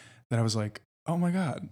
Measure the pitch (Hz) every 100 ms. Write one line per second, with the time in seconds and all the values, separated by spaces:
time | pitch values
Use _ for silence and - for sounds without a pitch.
0 | - - - 117 113 107 104 - _ _
1 | - 170 175 185 165 - -